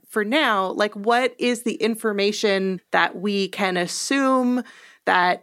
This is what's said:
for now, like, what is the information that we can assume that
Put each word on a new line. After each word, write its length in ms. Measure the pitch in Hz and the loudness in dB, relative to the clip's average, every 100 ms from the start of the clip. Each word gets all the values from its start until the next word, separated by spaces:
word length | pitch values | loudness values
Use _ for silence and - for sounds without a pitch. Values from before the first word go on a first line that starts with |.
| _ | _
for 180 | 220 | -4
now, 480 | 208 285 277 208 190 | 0 0 2 0 0
like, 220 | - 208 208 | 0 -2 -2
what 380 | 202 240 254 - | 0 2 2 0
is 240 | 240 240 | -2 0
the 120 | 240 | -2
information 1040 | - 226 220 226 202 202 208 214 196 190 185 _ | -2 -2 -2 -2 0 0 0 0 0 0 -4 _
that 260 | 185 170 - | 0 0 0
we 320 | 196 202 190 | -4 -2 -2
can 280 | - 196 180 | -2 -2 0
assume 880 | 175 - - 277 269 262 247 247 247 - - - - | -4 -4 -2 0 2 2 2 0 -4 -14 -20 -8 0
that 340 | 185 180 175 | 2 2 0